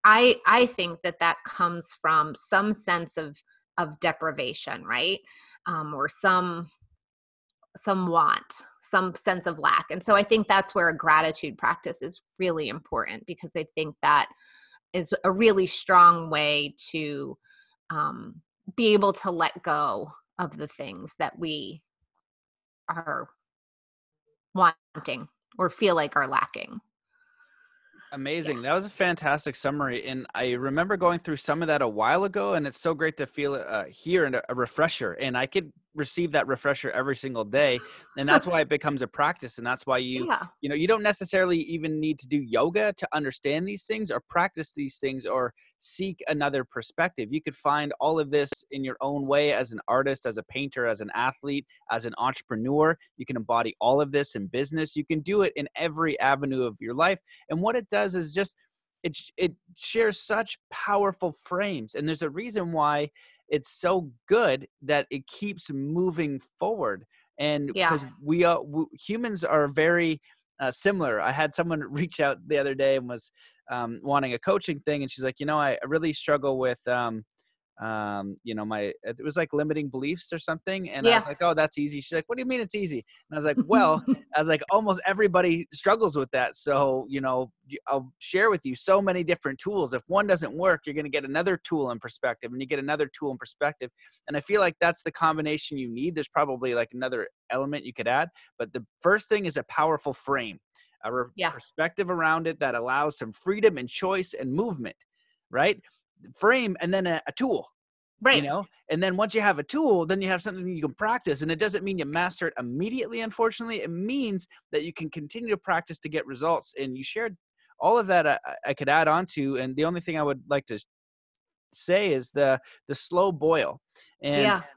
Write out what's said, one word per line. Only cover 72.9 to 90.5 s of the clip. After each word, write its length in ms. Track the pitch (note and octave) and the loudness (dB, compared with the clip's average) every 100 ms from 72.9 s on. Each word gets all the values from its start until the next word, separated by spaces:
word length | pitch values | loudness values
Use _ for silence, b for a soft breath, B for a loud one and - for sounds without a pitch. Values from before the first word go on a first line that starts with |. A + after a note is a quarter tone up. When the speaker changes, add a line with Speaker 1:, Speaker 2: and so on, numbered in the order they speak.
| C3+ | 2
Speaker 2:
and 120 | B2 | -2
was, 220 | A#2+ - b b b - | -12 -14 b b b -8
um, 300 | B2 A#2 A#2 | -6 -6 -6
wanting 320 | C#3 C#3 C3 | 0 0 2
a 40 | A#2+ | -2
coaching 420 | - G3 F#3 D3 | 0 0 0 -4
thing. 220 | D3+ D3 | -2 -2
And 80 | C3+ | -4
she's 140 | - | -4
like, 160 | C3 C3 | -6 -4
"You 60 | D3 | -2
know, 120 | D3+ | 2
I, 140 | C#3+ | 2
I 120 | A#2+ C3 | 0 -2
really 260 | D#3+ D#3+ | -2 -2
struggle 460 | C#3+ - D3 C#3 C3 | -4 0 2 2 0
with, 200 | B2+ A#2+ - | 0 -2 0
um, 360 | B2 A#2+ A2 A2 _ _ _ _ - | 0 0 -4 -12 _ _ _ _ -10
um, 560 | A2 G#2+ G#2 G2+ G2 F#2+ | -6 -4 -4 -4 -6 -10
you 120 | A#2 | -8
know, 100 | G#2+ | -6
my," 280 | G#2+ G#2+ G#2 - | -4 -2 -4 -6
it 180 | G#2+ A#2+ | -10 -8
was, 140 | D3+ D3 | -4 -2
like, 160 | D#3+ | -2
limiting 360 | D3 D3+ D#3 C#3+ | 0 0 -2 -4
beliefs 440 | C3 C#3 F3 - | -6 -6 -6 -8
or 60 | E3 | -8
something. 500 | - D#3+ - F#3+ F3+ | -6 -6 -6 -6 -6
And 160 | C3 A#3 | 0 4
I 40 | |
Speaker 1:
Yeah. 60 | A#3 | 4
Speaker 2:
was 100 | D3 | 2
like, 160 | C#3+ | 0
"Oh, 120 | F3 | 2
that's 240 | D#3 D#3 - | 4 2 0
easy." 220 | D3 D3 | -4 -6
She's 160 | - E3 | -4 -6
like, 80 | - | -4
"What 80 | A#3+ | -6
do 60 | |
you 40 | B3+ | -4
mean 140 | B3+ | -4
it's 140 | G#3 | -4
easy?" 300 | G#3+ F#3 C3 - b _ | -4 -4 -6 -10 b _
And 60 | D3+ | -2
I 0 | |
was 80 | |
like, 140 | D3+ D3 | 0 0
"Well," 420 | D3+ A3 F3 D#3 - | 4 6 6 4 0
Speaker 1:
<laughs> 200 | - - | -2 0
Speaker 2:
I 60 | D3+ | 0
was 80 | D#3 | 2
like, 140 | D3+ - | 2 4
"almost 320 | G3 G#3+ F#3 F#3+ | 2 4 0 0
everybody 600 | F#3+ G#3 F3+ F3+ E3 - | 2 4 6 4 0 -2
struggles 460 | - G3 A3 G#3 C#3+ | -2 2 4 2 0
with 140 | C3 | 0
that. 240 | C3 B2 - | 0 0 -2
So, 500 | D3 C#3 C#3 C3 A#2+ | 0 2 2 0 -2
you 100 | C#3 | -4
know, 320 | C3 B2+ B2+ _ C3 | -2 -2 -4 _ _
y-, 60 | C#3+ - | -12 -4
I'll 260 | C#3 C3 _ | -4 -4 _
share 300 | - F#3 A3 | -2 2 4
with 140 | F#3 | 2
you 100 | C3+ | -2
so 280 | B2+ - G3 | -4 4 4
many 200 | G3 F3+ | 4 0
different 360 | E3 E3+ D3 C3 | 0 0 -2 -6
tools. 340 | F#3+ G3+ C3+ | -4 -2 -2
If 100 | B2 - | -4 0
one 200 | F#3+ G#3 | 0 4
doesn't 280 | F3+ D#3 | 2 0